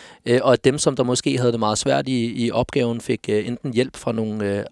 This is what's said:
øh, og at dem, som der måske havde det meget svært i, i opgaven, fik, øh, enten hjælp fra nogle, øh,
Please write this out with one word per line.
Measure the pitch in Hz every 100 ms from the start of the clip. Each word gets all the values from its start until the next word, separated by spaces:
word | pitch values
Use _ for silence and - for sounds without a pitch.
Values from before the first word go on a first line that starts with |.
| - - -
øh, | 123
og | 135
at | 123
dem, | 139 143
som | 156 131
der |
måske | 123 127 - 135
havde | 123
det | 117
meget | 107 107
svært | 135 135 135
i, | 127 117 120 117
i |
opgaven, | 110 123 143 120 117
fik, | - 117 -
øh, | 107 107
enten | 120 143
hjælp | 117 131 -
fra | -
nogle, | 113 110 107 101
øh, | 101 -